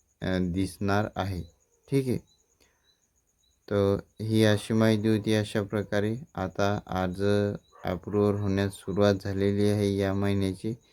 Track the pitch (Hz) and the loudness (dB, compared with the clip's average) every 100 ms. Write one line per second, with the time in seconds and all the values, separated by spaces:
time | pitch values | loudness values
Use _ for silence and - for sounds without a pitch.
0 | _ _ 98 92 90 90 95 - 98 101 | _ _ -2 -2 0 -2 -4 -4 -2 0
1 | 107 - 95 87 85 _ _ _ _ 135 | -2 -4 -6 -6 -10 _ _ _ _ -2
2 | 131 110 - _ _ _ _ _ _ _ | -2 -4 -6 _ _ _ _ _ _ _
3 | _ _ _ _ _ _ - 101 98 101 | _ _ _ _ _ _ -2 2 2 0
4 | - - 110 110 107 104 - 110 110 107 | -4 -10 0 4 4 4 0 2 4 4
5 | 110 107 104 107 104 110 98 107 95 104 | 2 0 2 0 0 -4 -4 -4 -2 -2
6 | 107 117 - - 92 - 101 104 - 92 | -2 -4 -8 -8 -6 -2 0 -2 -4 -4
7 | 92 92 101 104 101 101 - - 92 90 | -4 -2 0 2 0 -4 -12 -10 -6 -6
8 | - 104 104 101 101 98 98 - - 98 | -2 2 2 2 0 0 -2 -4 -6 2
9 | 101 98 101 95 101 101 104 104 101 98 | 4 2 -2 -2 0 2 2 2 0 0
10 | 98 98 101 98 95 90 113 113 _ | 0 0 0 0 -2 -4 -8 -8 _